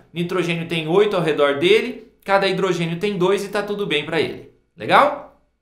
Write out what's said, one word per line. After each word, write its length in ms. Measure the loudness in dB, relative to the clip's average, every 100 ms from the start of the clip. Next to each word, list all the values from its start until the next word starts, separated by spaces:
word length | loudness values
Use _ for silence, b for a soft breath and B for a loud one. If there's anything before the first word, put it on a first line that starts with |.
| _
Nitrogênio 560 | -8 -4 -2 -2 -4 -4
tem 180 | -6 0
oito 300 | 2 2 2
ao 60 |
redor 360 | 0 2 2 2
dele, 540 | 4 4 2 -8 -18 _
cada 220 | 0 2 2
hidrogênio 520 | 0 0 0 -2 -2
tem 180 | -4 0
dois 260 | 0 0
e 60 | -2
tá 140 | -6
tudo 240 | -4 -6 -2
bem 180 | -4
pra 160 | -2 -2
ele. 320 | -2 -6 -18 _ _ -12
Legal? 640 | 2 4 4 0 -12 _ _ _